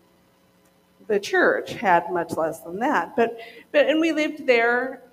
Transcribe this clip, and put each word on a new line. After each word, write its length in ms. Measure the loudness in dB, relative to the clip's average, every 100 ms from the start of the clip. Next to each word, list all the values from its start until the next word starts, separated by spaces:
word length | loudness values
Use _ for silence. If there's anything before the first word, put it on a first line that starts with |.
| _ _ _ _ _ _ _ _ _ _ -2
The 100 | -2
church 540 | 0 2 2 2 -2
had 380 | -4 2 2 2
much 240 | -4 -4 -4
less 240 | -4 -4
than 180 | -12 -6
that. 380 | -2 -2 -2 0
But, 220 | 0 -2 -16 -20 -2
but, 160 | 2 2
and 100 | 2
we 120 | 0
lived 340 | 0 -2 -4 0
there 560 | 2 2 0 -4 -10 -18